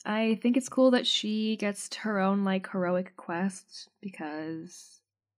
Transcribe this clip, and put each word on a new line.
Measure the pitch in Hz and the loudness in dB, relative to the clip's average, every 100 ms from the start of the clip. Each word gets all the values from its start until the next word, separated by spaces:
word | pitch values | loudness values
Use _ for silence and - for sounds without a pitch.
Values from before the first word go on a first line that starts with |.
| - | -4
I | 214 226 226 | 0 2 2
think | 240 254 | 2 2
it's | 262 | 0
cool | - 262 | 6 6
that | 247 - | 6 2
she | - 214 214 220 220 | 0 0 -2 0 0
gets | 208 196 - - | -2 -4 -8 -8
her | 214 202 | -2 2
own, | 190 202 | 2 2
like, | 196 190 185 | 2 0 -2
heroic | 190 180 180 185 - | -2 0 0 -2 -10
quest, | - 170 196 185 - - - _ | -8 -4 -4 -4 -16 -20 -20 _
because | 202 - 156 151 156 160 175 - - - _ _ _ | -14 -10 -10 -8 -8 -8 -12 -18 -20 -20 _ _ _